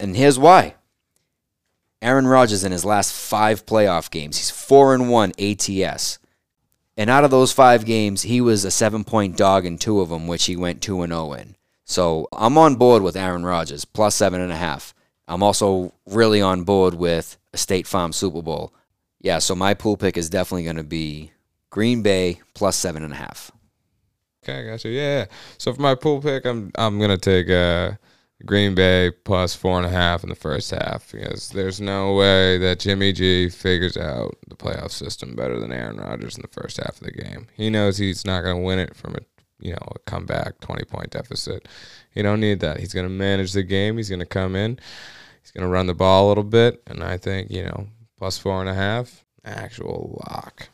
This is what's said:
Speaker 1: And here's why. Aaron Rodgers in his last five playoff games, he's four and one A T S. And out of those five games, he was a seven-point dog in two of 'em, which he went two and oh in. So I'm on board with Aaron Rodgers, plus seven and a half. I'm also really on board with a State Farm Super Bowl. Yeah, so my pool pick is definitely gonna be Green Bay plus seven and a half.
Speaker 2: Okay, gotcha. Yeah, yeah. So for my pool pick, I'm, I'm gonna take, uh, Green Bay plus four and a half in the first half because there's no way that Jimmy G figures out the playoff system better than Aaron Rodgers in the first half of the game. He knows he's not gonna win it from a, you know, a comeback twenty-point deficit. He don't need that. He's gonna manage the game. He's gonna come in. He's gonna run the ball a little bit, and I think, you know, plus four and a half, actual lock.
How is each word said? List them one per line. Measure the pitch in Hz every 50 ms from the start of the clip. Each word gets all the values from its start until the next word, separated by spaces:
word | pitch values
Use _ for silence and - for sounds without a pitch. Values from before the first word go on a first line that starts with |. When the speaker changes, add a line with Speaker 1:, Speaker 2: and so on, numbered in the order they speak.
Speaker 1:
And | 104 98 90
here's | 110 135 143 131 127
why. | 139 160 185 175 95 78 - _ _ _ _ _ _ _ _ _ _ _ _ _ _ _ _ _ _ _ _ _ _ _ _ -
Aaron | 117 120 131 135 131
Rodgers | 127 131 131 123 110 107 95 92
in | 98 90
his | 87 85
last | 101 104 101 95 - -
five | - - - - 113 107 107 113 - -
playoff | - 110 110 104 98 87 82 78 -
games, | - 82 73 73 - -
he's | - -
four | - - - - 135 139 139 135 131
and | 127 123 120
one | 120 113 104 92 -
A | - 98 104 104
T | 98 - - 98 95 92
S. | 80 - - - - - - _ _ _ _ _ _ _ _ _ _ _ _ _ _ _
And | - 107 113
out | 131 143 147
of | 139
those | 131 131 131 120 -
five | - 135 123 120 117 110
games, | 113 113 110 107 104 101 95 -
he | 110 120 123
was | 123 117 110 101 98
a | 92
seven-point | - - 117 107 107 110 98 - 117 110 101 95 85
dog | - 101 95 95 95 90
in | 90 85
two | 80 - 113 107 101
of | 92 80
'em, | 82 82 82
which | 85 85 82 -
he | - 90
went | 87 90 87 87 -
two | - - 95 90 87
and | 82 82
oh | 82 80 73 71
in. | 57 - - - _ _ _ _ _ _
So | - - 95 90 85 80 80 - - -
I'm | - 110 117 143
on | 156 160 151 135
board | 110 123 123 120 107 95
with | 87 80
Aaron | 95 95 92 90 87 85
Rodgers, | 90 90 82 80 73 71 73 -
plus | - - - 107 104 -
seven | - 104 95 92 90
and | 90 90 85
a |
half. | 85 87 82 69 - - - - _ _ _ _ _ _ -
I'm | 85 90 101
also | 104 98 - - 98 95 92 90 90 _ _ _
really | 95 98 113 113 110 107 104
on | 98 95 92 90 87
board | 92 101 95 95 90 85
with | 85 87 85 85 82 - - - _ _ _ -
a | -
State | - - 98 92 80
Farm | - - 92 87 82 80
Super | - 101 95 73 85 82
Bowl. | 80 78 73 78 - _ _ _ _ _ _ _ _ _ _
Yeah, | - 92 85 80
so | - - 95
my | 90 95 98 101
pool | - - 110 104
pick | - 101 92 -
is | 87 85 78
definitely | 92 95 90 - 95 90 82
gonna | 82 82 80 78
be | 76 82 82 80 76 73 76 78 80 _ _ _ _ _ _ _ _
Green | - 190 107 120 123 117 101
Bay | 104 98 92 92 90 87 - _ _ -
plus | - 104 95 87
seven | - - 90 80 78 78
and | 76 69
a |
half. | 73 73 50 - - - - - _ _ _ _ _ _ _ _ _ _ _ _ _ _ _ _ _ _
Speaker 2:
Okay, | - 135 135 117
gotcha. | 110 113 117 - 113
Yeah, | 117 135 147 143 143 135
yeah. | 101 - - - - - -
So | - - 135 135
for | 131
my | 143 139 131
pool | 131 - 156 147 135
pick, | 143 151 135 131 -
I'm, | 123 120 117 101 90 -
I'm | - 113 110 101 104
gonna | 104 101 98
take, | 90 - 98 95 90 87 90
uh, | 92 87 87 87 85 87 87 95 101 - _ _ _ _ _ _ _ _ -
Green | - 101 101 101 101 95
Bay | 90 92 92 92 90 90 87 87 _ -
plus | - 95 90 90 87 -
four | - - 92 92
and | 90 90
a | 87
half | 92 90 87 85 87 85 87
in | 90
the | 85
first | - - 80 73 - - - -
half | - - - - - - _ -
because | 53 - - - - - -
there's | - 98 92 95 95 98
no | 101 98 98 98 98 98 98
way | 98 98 98 95 95 95 92 92 90
that | 92 92 90 87
Jimmy | - 98 98 95 98 98 92
G | 87 92 92 92 90 90 87
figures | - - - 95 92 85 90 85 -
out | - 85 78 67 58 52 50 - _ - -
the | -
playoff | - - - - - - -
system | - - - - - - - 64 60
better | 55 62 64 60 57
than | 53 57
Aaron | 62 62 58 55 53 50
Rodgers | 50 50 57 - 52 - -
in | - -
the | -
first | - - - - - -
half | - - - -
of | -
the | - -
game. | - - - - - 113 - _
He | - 107 110
knows | 110 107 104 101 95 104
he's | 101 95 87 - -
not | 98 92 90 85
gonna | 90 90 90
win | 90 92 95 92
it | 90 - -
from | - - - -
a, | - - _ _ _ _ _ _ -
you | - 87
know, | 87 - - - -
a | -
comeback | - - 87 87 87 - - 50 50 - - _
twenty-point | - - 50 50 - - - 50 50 50
deficit. | - - - - - - - - - - - - - - - - - - _ _
He | - 107 104
don't | 101 104 107
need | 107 104 101 92
that. | - 78 73 -
He's | 92 95 -
gonna | 92 90 92
manage | 95 95 98 98 98 95 95 92 98
the | 101 95
game. | 87 98 98 101 107 113
He's | 117 110 98
gonna | 95 90 87
come | - - 98 95 95 95
in. | 95 104 110 123 - - - - - - - - - - - _ _
He's | _ _ -
gonna | - 92 90
run | 90 92 92
the | 90 87
ball | 87 95 95 95 95 101
a | 101
little | 101 104 104
bit, | 104 110 117 117 120 120 - _ -
and | 117 - 85
I | 90 90 90
think, | - 95 98 95 95 101 101
you | 95 87
know, | 87 85 - 101 104 110 113 113 _ _
plus | - 95 95 95 -
four | - 101 95 92
and | 92 95
a | 95
half, | 95 98 101 110 120 123 - - _ _ _ _ _ -
actual | 107 104 107 104 - - - - - 50 - - - - - - -
lock. | - - - - - - - -